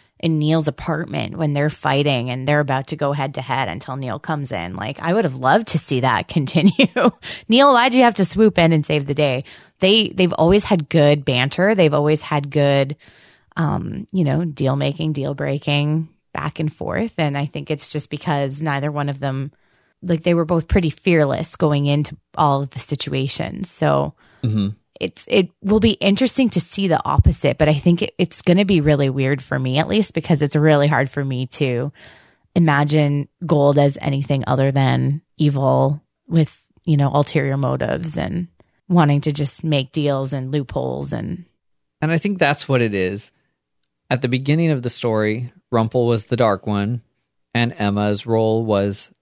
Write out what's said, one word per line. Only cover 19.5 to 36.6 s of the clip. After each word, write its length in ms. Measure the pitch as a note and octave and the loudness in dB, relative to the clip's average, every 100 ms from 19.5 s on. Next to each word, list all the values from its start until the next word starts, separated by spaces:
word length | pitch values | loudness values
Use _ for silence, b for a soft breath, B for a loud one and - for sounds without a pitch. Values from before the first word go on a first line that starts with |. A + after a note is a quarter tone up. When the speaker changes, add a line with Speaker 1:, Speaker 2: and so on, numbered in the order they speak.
| - _ _ _ _ | -12 _ _ _ _
Speaker 1:
like, 180 | F#3 E3 | -4 -2
they 120 | F3 | 2
were 100 | E3+ | 0
both 240 | D#3+ E3+ D#3 | 2 -2 0
pretty 220 | F#3+ E3 | 0 0
fearless 640 | - - E3+ C#3+ C3+ - - | -2 2 4 4 0 -4 -2
going 300 | D#3 D3 C#3+ | 0 2 2
into 300 | D3 D3 - _ - | 0 -2 -8 _ 0
all 260 | D#3 C#3 | 2 2
of 80 | C#3 | -2
the 80 | - | -8
situations. 920 | - C#3+ - C#3 C3+ - - - - | -8 -6 -4 -4 -4 -4 -6 -6 -8
So 440 | - D3+ C#3 C#3+ - b b | -2 0 2 0 -6 b b
Speaker 2:
Mm-hmm. 280 | A#2 G#2+ G2+ G#2+ _ - | -2 0 -2 -4 _ -8
Speaker 1:
it's, 260 | - - - | -8 -8 -4
it 220 | G#3+ F3+ _ | -2 -4 _
will 180 | G3 G#3+ | -2 2
be 140 | A3 | 2
interesting 580 | G3+ A3 G3+ B3+ - B3 | 0 0 2 0 2 0
to 100 | - | 0
see 280 | - - G3 | -2 -2 0
the 120 | D#3 | 0
opposite, 520 | - C#3 - - C#3 B2 | -2 0 0 0 0 0
but 100 | D3+ | 0
I 60 | |
think 280 | D3+ F3 E3+ | 2 2 0
it, 100 | - - | 0 -4
it's 240 | F3+ - | -2 -2
gonna 220 | - F3+ | 2 2
be 160 | G3+ F#3+ | 4 2
really 280 | D3 C#3+ C#3 | 2 2 2
weird 320 | C3+ C3+ C#3 | 0 -2 -2
for 160 | C3+ C3+ | -4 -4
me, 220 | C3 C3 | -2 0
at 80 | E3 | 0
least, 280 | G#3 G#3 | 0 0
because 280 | - - D3 | -2 0 0
it's 140 | D3 D3+ | 2 2
really 320 | D3+ D3 C#3+ | 4 4 4
hard 200 | C#3+ C3+ | 2 -2
for 160 | - | -4
me 220 | C#3 B2+ B2+ | -4 -4 -6
to 460 | - C#3 A#2+ C#3 - b b b b b | -4 -2 -2 -4 -8 b b b b b
imagine 720 | - E3 C#3+ D3 D#3 D3 C#3+ C#3 _ E3 | 2 4 4 2 2 2 0 -4 _ 0
Gold 320 | D3+ C#3+ C#3+ | 2 4 4
as 200 | C#3+ C#3 | 4 2
anything 440 | - C#3 C#3 C#3 - | -4 -4 -2 -2 -2
other 240 | C3 C3+ | 0 0
than 500 | C#3 C3 B2+ C3 D3 - - | 2 2 2 0 -2 -6 -2
evil 680 | D3+ C#3 C3+ C3 C3+ D3 - _ - | 0 2 2 2 2 0 -8 _ -2
with, 340 | E3 D3+ - | 0 0 -2